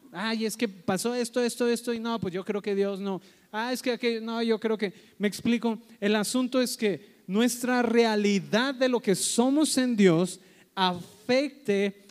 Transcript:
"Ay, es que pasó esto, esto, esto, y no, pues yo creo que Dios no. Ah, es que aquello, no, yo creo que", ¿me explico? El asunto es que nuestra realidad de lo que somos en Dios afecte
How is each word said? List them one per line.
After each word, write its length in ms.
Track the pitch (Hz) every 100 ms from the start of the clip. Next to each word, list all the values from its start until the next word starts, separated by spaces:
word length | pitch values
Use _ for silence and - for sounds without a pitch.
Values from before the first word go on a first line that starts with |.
| -
"Ay, 320 | 165 220 226
es 120 | 220 -
que 120 | 233
pasó 460 | 190 - 190 233
esto, 280 | 247 233 254
esto, 240 | 240 233 240
esto, 280 | 233 240
y 40 | 233
no, 200 | 226 233
pues 140 | 196
yo 100 | 175
creo 160 | 185 202
que 140 | 202
Dios 260 | 196 196 196
no. 200 | 202 190 - _ _
Ah, 220 | 214 240
es 80 | 254
que 120 | 262
aquello, 280 | 233 240 226
no, 220 | 226 226
yo 180 | 233 220
creo 160 | 220 214
que", 160 | 202 - - -
¿me 100 | 202
explico? 500 | - 233 233 226 220 - -
El 160 | 202
asunto 460 | 214 208 254 254 262
es 160 | 247 -
que 400 | 214 165 - - -
nuestra 560 | 196 247 247 240 247
realidad 920 | 240 233 233 214 208 202 147 202 262
de 140 | 254 262
lo 120 | 240
que 140 | 214
somos 640 | 185 - - 247 285 311 -
en 180 | 254 226
Dios 440 | 190 165 180 - - - _
afecte 1300 | - 185 180 175 - - 254 294 - - 202 202 190 -